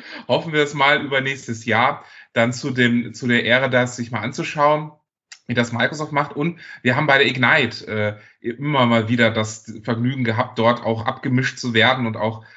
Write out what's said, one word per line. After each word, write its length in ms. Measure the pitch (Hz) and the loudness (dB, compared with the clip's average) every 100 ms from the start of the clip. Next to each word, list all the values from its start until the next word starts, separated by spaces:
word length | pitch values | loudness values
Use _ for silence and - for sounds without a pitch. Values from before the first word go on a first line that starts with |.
| - - - | -16 -12 -2
hoffen 280 | 143 165 | -2 0
wir 80 | 151 | 0
es 100 | 143 | 0
mal 320 | 147 139 147 | 2 2 2
über 160 | 143 135 | 0 -2
nächstes 460 | 135 135 - 110 117 | -2 -6 -8 -8 -2
Jahr, 360 | 110 131 - - - - | 2 2 0 -10 -20 -4
dann 220 | 123 117 | 0 0
zu 160 | 123 143 | 0 -4
dem, 420 | 127 120 120 113 | 2 2 2 -2
zu 160 | - 123 | -6 0
der 160 | 120 | 0
Ehre, 240 | - 127 131 | 4 2 4
das 280 | 123 123 - | 2 0 -4
sich 140 | 117 | -8
mal 100 | 117 | -6
anzuschauen, 720 | 113 127 165 156 147 151 156 - _ _ - - - | -6 -6 -6 0 2 2 -2 -16 _ _ -20 -16 -6
wie 80 | |
das 180 | 120 117 | -2 -2
Microsoft 400 | 113 123 147 151 | 0 -2 -2 -4
macht. 240 | 147 147 143 | -2 -2 -2
Und 220 | 160 170 - - | -4 -6 -14 -6
wir 120 | 123 | -2
haben 120 | 127 - | 0 4
bei 100 | 139 | 4
der 100 | 135 | 4
Ignite, 920 | 127 123 156 117 - - 107 107 107 - _ | 2 2 2 2 -4 -8 -2 -2 -4 -14 _
äh, 40 | 117 | -10
immer 380 | 117 143 139 | -6 -2 2
mal 240 | 120 117 107 | 4 4 2
wieder 220 | 120 113 | 2 2
das 500 | 110 110 - - - | 2 -4 -6 -16 -10
Vergnügen 400 | - 117 123 135 | -4 -2 -2 -2
gehabt, 360 | 117 110 110 - | -2 -2 -2 0
dort 260 | 113 120 | 2 2
auch 220 | 110 113 113 | 0 -2 -2
abgemischt 520 | - 135 127 127 - | -4 0 0 0 -4
zu 140 | 127 | -2
werden 340 | 113 117 131 117 | 4 4 2 -2
und 120 | 110 | -2
auch, 260 | 110 113 - | -4 -4 -12